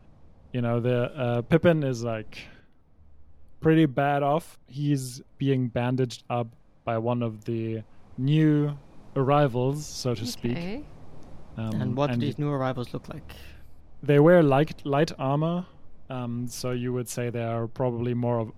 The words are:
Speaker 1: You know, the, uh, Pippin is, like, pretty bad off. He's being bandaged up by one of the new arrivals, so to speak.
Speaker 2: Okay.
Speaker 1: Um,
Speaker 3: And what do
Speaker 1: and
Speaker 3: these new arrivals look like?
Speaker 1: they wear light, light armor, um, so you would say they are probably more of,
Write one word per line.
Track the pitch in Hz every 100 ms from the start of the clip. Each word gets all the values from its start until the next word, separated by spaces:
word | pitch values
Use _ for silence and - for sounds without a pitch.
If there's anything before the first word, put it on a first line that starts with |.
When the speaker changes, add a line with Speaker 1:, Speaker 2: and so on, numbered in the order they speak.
| - - - - -
Speaker 1:
You | 123
know, | 117 120
the, | 120 123 123 147
uh, | 120 120
Pippin | 117 160 175 160
is, | 135 117
like, | 117 110 107 - - - - _ _ - - - - - - -
pretty | 160 160 151
bad | 123 143 143
off. | 143 156 - - -
He's | 131 147 143 127 123 - -
being | 139 131 123
bandaged | 120 123 131 123 - -
up | 120 117 - _ _
by | 117 113
one | 113 120
of | 117 107 117
the | 113 113 110 - - - -
new | 131 156 156 147 147 143 - - - 139
arrivals, | 135 147 143 120 131 147 147
so | - 127
to | 110 240
speak. | - 120 131
Speaker 2:
Okay. | 180 254 302 - - - - - - -
Speaker 1:
Um, | 110 110
Speaker 3:
And | 127 123
what | 143
do |
Speaker 1:
and | 120
Speaker 3:
these | 143 131
new | 147
arrivals | 139 131 127 117
look | - -
like? | 143 - - - - - - - -
Speaker 1:
they | 135 143
wear | 160 180
light, | 147 135 151 -
light | 147 139 160 -
armor, | 135 147 160 175 - - - - -
um, | 127 120 120 123
so | - 127
you | 123 123
would | 123 123
say | - 120
they | 117
are | 113 117 113
probably | - 127 117 120
more | 120 120 117
of, | 113